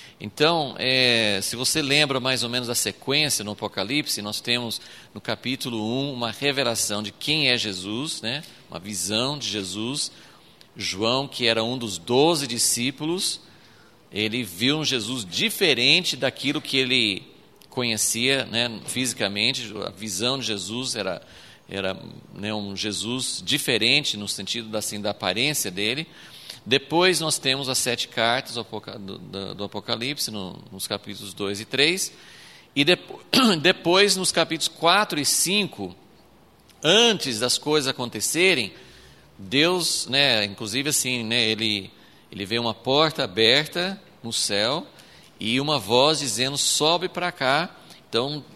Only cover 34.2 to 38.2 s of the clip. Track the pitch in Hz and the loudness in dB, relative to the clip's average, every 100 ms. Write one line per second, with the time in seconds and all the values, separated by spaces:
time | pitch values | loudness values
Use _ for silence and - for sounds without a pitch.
34.2 | 180 - 160 160 - - 165 190 214 151 | 2 0 0 0 -4 0 4 4 4 0
35.2 | 135 - 165 208 175 - 92 90 - - | 0 0 2 2 0 -4 -10 -10 -20 -20
36.2 | - - - _ _ - 151 202 233 185 | -20 -20 -20 _ _ -2 4 6 6 4
37.2 | 139 107 120 - 147 151 135 131 120 107 | -2 -2 0 0 2 2 2 -2 -6 -4